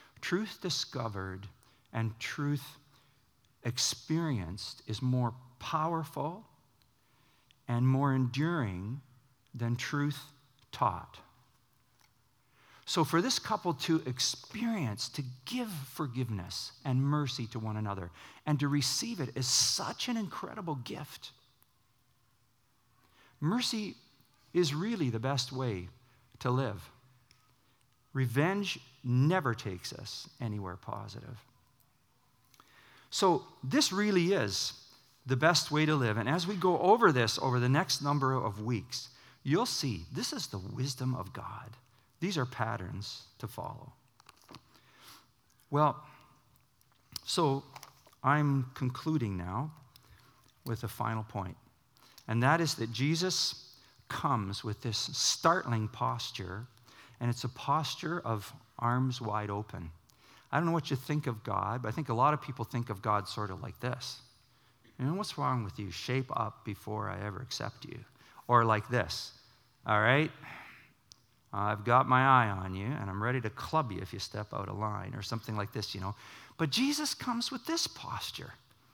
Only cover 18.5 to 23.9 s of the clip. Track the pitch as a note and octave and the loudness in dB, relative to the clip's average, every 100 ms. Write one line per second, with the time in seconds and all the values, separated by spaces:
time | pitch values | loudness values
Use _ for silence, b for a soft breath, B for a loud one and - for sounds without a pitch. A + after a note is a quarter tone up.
18.5 | D3+ C#3+ D3 C3+ - A3+ G#3 C3 - B2+ | 2 4 2 2 0 -2 -4 -4 -2 2
19.5 | - - - - - - A3+ G3 - - | 4 4 2 -2 -4 -4 -2 -4 -6 -8
20.5 | A3 E3+ C#3+ A2+ - D3 - - - _ | -6 -4 -4 -6 -10 -10 -14 -16 -18 _
21.5 | _ _ _ _ _ _ _ _ _ _ | _ _ _ _ _ _ _ _ _ _
22.5 | _ _ _ _ _ b b b b D3 | _ _ _ _ _ b b b b 0
23.5 | A#3 A#3+ A3+ G#3 | 2 0 -2 -4